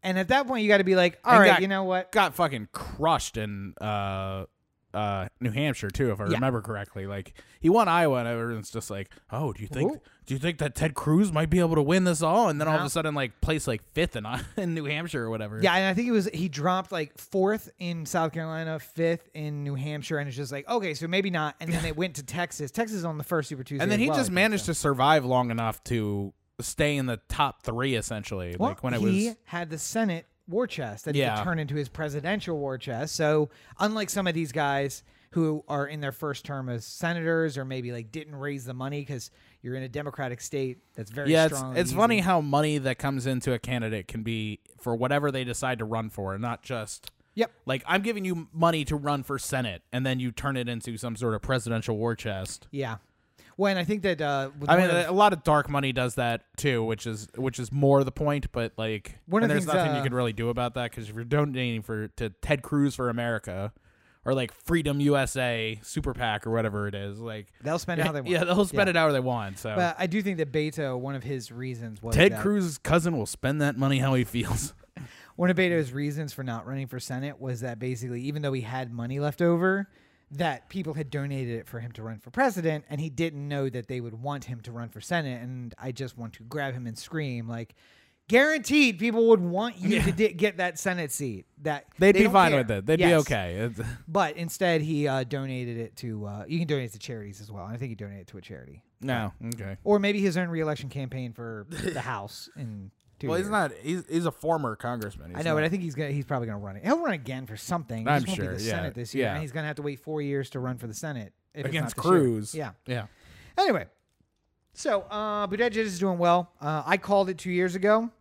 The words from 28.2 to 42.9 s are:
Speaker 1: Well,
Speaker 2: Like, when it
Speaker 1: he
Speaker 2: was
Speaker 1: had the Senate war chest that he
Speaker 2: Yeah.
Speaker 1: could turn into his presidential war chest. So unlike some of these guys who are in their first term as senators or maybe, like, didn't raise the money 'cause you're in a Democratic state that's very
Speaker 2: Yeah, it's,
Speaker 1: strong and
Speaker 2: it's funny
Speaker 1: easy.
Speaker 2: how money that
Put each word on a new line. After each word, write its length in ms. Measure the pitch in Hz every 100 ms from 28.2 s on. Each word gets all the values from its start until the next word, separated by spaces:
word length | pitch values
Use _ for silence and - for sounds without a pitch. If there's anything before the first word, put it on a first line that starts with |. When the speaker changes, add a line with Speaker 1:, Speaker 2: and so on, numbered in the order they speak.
| 98 98 87 87
Speaker 1:
Well, 120 | 226
Speaker 2:
Like, 160 | -
when 100 | 127
it 60 | 120
Speaker 1:
he 260 | 107 190 226
Speaker 2:
was 100 | 226 -
Speaker 1:
had 240 | 175 170
the 80 | 156
Senate 480 | - 226 220 170 - _ -
war 200 | 185 247
chest 400 | - 120 104 -
that 80 |
he 80 | 143
Speaker 2:
Yeah. 140 | 131 107
Speaker 1:
could 60 |
turn 140 | 131 165
into 160 | 147
his 140 | 147 139
presidential 680 | - 151 143 151 208 190 156
war 180 | 139 131
chest. 400 | - 117 151 -
So 320 | 156 156 147 - - -
unlike 300 | 208 220 202
some 160 | 202 185
of 80 |
these 180 | 165 160
guys 500 | 120 143 139 139 - _ _ _
who 340 | 175 160 151 -
are 180 | 147 139
in 140 | 151
their 120 | 143
first 320 | 127 151 139
term 240 | - 139 131
as 160 | 120
senators 720 | - - 170 170 165 165 160 135
or 60 |
maybe, 260 | 131 131 120
like, 200 | 120 113
didn't 240 | 156 151 143
raise 300 | 143 139 123
the 80 |
money 280 | 127 131 147 139
'cause 240 | 135 - _ _ _
you're 120 | 123
in 80 | 131
a 60 | 131
Democratic 520 | 135 147 135 135 120
state 360 | - 143 131 127 _
that's 160 | - 104
very 220 | 120 143
Speaker 2:
Yeah, 140 | 160 160
it's, 100 | 147
Speaker 1:
strong 140 | 131
and 80 | 127
Speaker 2:
it's 140 | -
funny 240 | 165 233 220
Speaker 1:
easy. 60 | 185
Speaker 2:
how 140 | 175
money 340 | 147 143 151 151
that 200 | 135